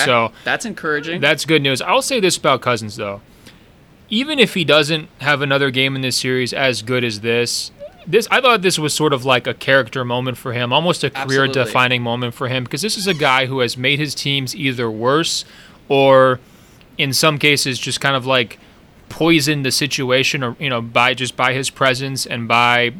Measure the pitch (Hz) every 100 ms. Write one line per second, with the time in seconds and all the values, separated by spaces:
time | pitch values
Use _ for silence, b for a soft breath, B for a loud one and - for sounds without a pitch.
0 | 135 120 113 B 123 143 226 170 160 147
1 | 160 165 143 151 143 156 139 127 180 247
2 | 262 254 185 - - - 127 117 107 107
3 | 101 101 - B B B B - _ _
4 | - 220 285 294 220 190 143 151 147 160
5 | 160 - 135 139 139 139 139 127 135 135
6 | 131 - 127 127 123 - 135 110 110 127
7 | 120 104 117 120 120 - - - - -
8 | - 208 - 214 262 220 185 160 151 -
9 | 151 135 131 123 127 113 - 135 113 135
10 | 123 123 127 123 131 120 123 139 175 -
11 | 139 135 135 135 135 131 113 123 123 123
12 | 120 120 120 - 127 131 123 147 208 220
13 | 190 156 147 131 131 131 120 123 127 143
14 | 151 - 143 139 127 - 139 123 113 110
15 | 120 151 165 - - B B B - 139
16 | 135 131 131 127 B B B B - -
17 | 139 127 160 147 147 135 139 120 135 -
18 | 139 135 127 131 123 - B B _ -
19 | - - 160 165 139 147 131 - 143 -
20 | 127 131 131 151 120 110 143 120 117 120
21 | 123 123 139 - 127 131 131 - 135 127
22 | 135 131 - 123 113 117 120 120 120 160